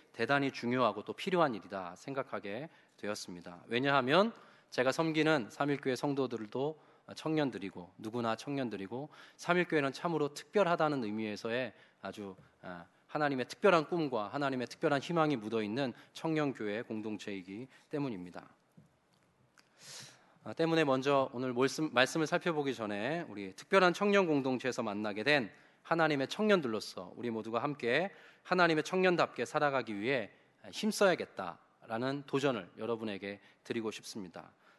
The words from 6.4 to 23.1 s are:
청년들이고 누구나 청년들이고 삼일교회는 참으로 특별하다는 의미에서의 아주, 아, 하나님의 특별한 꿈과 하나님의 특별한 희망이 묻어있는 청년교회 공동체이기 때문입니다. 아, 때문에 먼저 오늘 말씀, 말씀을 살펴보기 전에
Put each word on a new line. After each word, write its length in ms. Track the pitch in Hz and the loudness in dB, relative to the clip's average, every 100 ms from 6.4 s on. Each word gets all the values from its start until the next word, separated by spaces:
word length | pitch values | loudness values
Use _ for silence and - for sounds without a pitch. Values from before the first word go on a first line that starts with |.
| 107 123 143 156 - - - - | -6 -4 -4 -4 -14 -20 -18 -8
청년들이고 800 | 156 156 139 104 95 92 90 - | -2 0 0 -2 -8 -10 -14 -12
누구나 380 | 110 120 117 113 | -8 -2 -2 -2
청년들이고 760 | - 139 123 101 98 120 151 - - - | -4 -4 -4 -6 -8 -8 -10 -14 -20 -10
삼일교회는 560 | - 175 175 156 139 | 0 2 4 2 0
참으로 400 | 131 175 156 143 | -2 -2 0 -2
특별하다는 680 | 143 - 208 175 165 156 143 | -4 -4 2 2 4 2 2
의미에서의 680 | 107 107 107 101 113 120 123 - - _ | -2 -2 -4 -4 -4 -2 -4 -8 -20 _
아주, 340 | 98 95 101 92 - _ | -12 -10 -10 -12 -20 _
아, 240 | 95 90 87 _ _ | -14 -14 -14 _ _
하나님의 320 | 151 147 131 120 | -2 0 0 -4
특별한 420 | - 202 175 147 | 4 6 6 4
꿈과 400 | 175 151 120 101 | 0 0 0 -4
하나님의 360 | 127 143 131 120 | -2 -2 -2 -4
특별한 320 | - 160 143 | -2 2 2
희망이 360 | - 170 156 131 | 2 2 2 2
묻어있는 580 | 107 113 104 117 135 - - | -2 -2 -2 -2 -4 -6 -14
청년교회 680 | - 160 156 147 117 107 104 | -8 -2 0 0 -2 -4 -4
공동체이기 840 | 120 110 107 104 - 98 90 101 131 - _ | -4 -6 -6 -6 -6 -8 -8 -12 -12 -18 _
때문입니다. 520 | 151 139 98 87 85 - _ _ - - _ _ _ _ _ _ _ _ _ - - - - _ _ | -4 -4 -6 -10 -14 -18 _ _ -20 -20 _ _ _ _ _ _ _ _ _ -18 -16 -18 -20 _ _
아, 100 | - | -12
때문에 300 | 110 165 165 | -2 2 4
먼저 460 | 151 131 131 139 135 | 4 4 4 2 2
오늘 220 | 120 127 | -2 -4
말씀, 400 | 120 131 - 156 | 2 2 2 0
말씀을 320 | 123 131 165 151 | 4 4 2 0
살펴보기 480 | 175 180 156 139 | 0 0 0 -2
전에 520 | 120 107 104 117 | -2 -4 -2 -2